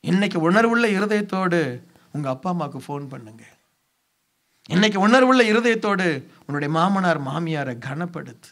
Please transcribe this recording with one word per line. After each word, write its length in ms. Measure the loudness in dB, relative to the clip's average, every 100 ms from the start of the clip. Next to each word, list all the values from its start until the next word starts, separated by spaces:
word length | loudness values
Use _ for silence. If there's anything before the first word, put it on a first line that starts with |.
இன்னைக்கு 340 | 0 0 0 0
உணர்வுள்ள 460 | 2 4 4 2 2
இருதயத்தோடு 720 | 0 0 -2 -2 -2 0 0 -2 -6 -16 _ _
உங்க 160 | -6 -6
அப்பா 220 | -6 -6
அம்மாவுக்கு 300 | -6 -6 -10
ஃபோன் 220 | -10 -12 -10
பண்ணுங்க. 360 | -16 -18 -20 -20 _ _ _ _ _ _ _ _ _ _ _ -2
இன்னைக்கு 300 | 2 2 2
உணர்வுள்ள 420 | 4 6 6 6
இருதயத்தோடு 600 | 4 4 2 0 0 0 0 -2 -8 _
உன்னுடைய 260 | -8 -6 -2
மாமனார் 480 | 0 2 2 0 0
மாமியாரை 520 | -4 -6 -4 -4 -6 -8
கனப்படுத்து. 720 | -10 -8 -8 -10 -14 -18 -20